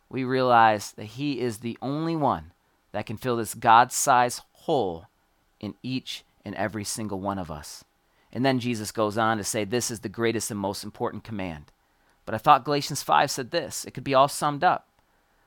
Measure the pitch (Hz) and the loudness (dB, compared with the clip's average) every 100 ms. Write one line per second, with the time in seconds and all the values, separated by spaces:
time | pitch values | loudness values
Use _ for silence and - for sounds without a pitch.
0 | _ 131 127 131 127 120 113 107 - - | _ -6 -2 0 6 8 8 6 -2 -14
1 | 107 117 147 131 120 104 120 - 127 147 | -16 -8 -6 -2 -4 -4 -8 -8 -6 -4
2 | 160 165 139 87 78 _ _ _ _ 104 | -4 0 0 0 -6 _ _ _ _ -10
3 | - 107 131 117 107 117 120 113 127 - | -8 -6 -2 -2 -2 0 8 8 8 2
4 | - 127 123 - - _ - 151 98 82 | 4 4 4 0 -14 _ 0 2 2 -4
5 | - _ _ _ _ _ 104 - 123 127 | -12 _ _ _ _ _ -12 -10 -8 -8
6 | - - - _ 104 - 104 107 104 - | -8 -14 -16 _ -12 -6 -4 -4 -8 -8
7 | 107 98 98 98 82 73 - - - _ | -8 -6 -4 -6 -6 -10 -14 -18 -20 _
8 | _ _ _ - 135 131 120 113 104 - | _ _ _ -2 0 0 -2 -4 -6 -2
9 | 107 104 110 113 95 113 101 120 - 113 | 0 2 0 0 -2 -4 -2 -2 -2 -6
10 | 110 95 117 113 - 104 98 101 104 - | -10 -2 -2 0 -4 -4 -4 -6 -10 -6
11 | 120 107 - 107 92 78 73 _ _ _ | -6 -6 -10 -8 -8 -10 -18 _ _ _
12 | _ _ - 110 151 143 123 143 139 147 | _ _ -8 -2 4 4 4 -2 -2 -6
13 | - 156 151 - 127 170 117 - - - | 2 2 4 -2 -6 -6 -6 -10 -10 -10
14 | 127 131 139 - 151 143 175 - - _ | 0 4 4 2 -4 2 2 2 -4 _
15 | _ _ _ _ | _ _ _ _